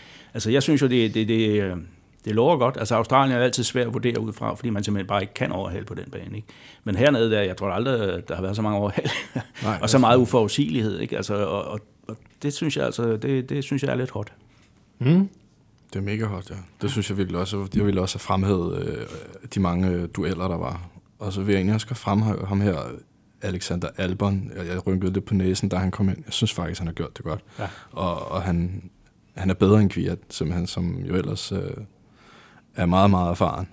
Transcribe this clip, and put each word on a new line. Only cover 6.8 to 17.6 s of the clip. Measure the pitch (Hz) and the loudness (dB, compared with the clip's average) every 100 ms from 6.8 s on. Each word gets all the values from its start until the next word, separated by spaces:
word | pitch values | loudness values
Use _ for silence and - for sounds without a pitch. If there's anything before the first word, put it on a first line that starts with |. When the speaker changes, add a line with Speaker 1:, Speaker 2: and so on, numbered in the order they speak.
Speaker 1:
Men | - 104 | -2 4
hernede, | 139 127 113 | 4 4 4
der, | 107 | 2
jeg | 98 87 | 0 -2
tror | 98 | -4
aldrig, | 92 127 123 101 87 - | -2 -2 -2 -2 -4 -6
der | 82 | -4
har | |
været | 95 107 | -4 -2
så | |
mange | 107 101 | -2 0
overhal. | 101 - - - - 123 | 0 -2 -4 -4 -6 -10
<laughs> | - - | -10 -6
Speaker 2:
Nej, | 107 98 | -4 -2
Speaker 1:
Og | 110 | 2
så | 131 | 4
Speaker 2:
det | |
er | 117 | 6
Speaker 1:
meget | |
Speaker 2:
sådan. | 127 | 6
Speaker 1:
uforudsigelighed, | 117 127 107 - 151 143 107 95 | 6 4 2 2 0 0 0 -2
ikke? | 113 110 | -4 -4
Altså, | 98 101 | -4 -2
og, | 98 98 78 | -2 -2 -4
og, | 104 - _ - | -8 -12 _ -16
og | 107 - - | -16 -18 -8
det | 143 | -6
synes | 143 160 143 | -4 -4 -2
jeg | 127 | -2
altså, | - 117 110 | -2 -2 0
det, | 131 135 131 | 0 -2 -2
det | 143 | -4
synes | 135 139 | -2 -2
jeg | 135 | 0
er | 123 | -2
lidt | 127 | -2
hot. | 107 107 - _ _ _ _ _ - | -6 -10 -14 _ _ _ _ _ -2
Speaker 3:
Mm. | 127 175 196 - _ _ _ _ _ | 4 4 4 -2 _ _ _ _ _
Speaker 2:
Det | 98 | -6
er | |
mega | 98 107 110 | -4 -2 -2
hot, | 95 92 | -4 -8
ja. | 98 87 - | -14 -16 -6
Det | 101 | -4
synes | 110 101 | -2 -2
jeg | 98 | -2
virkelig | 92 87 | -2 -2
også. | 95 104 | -2 -4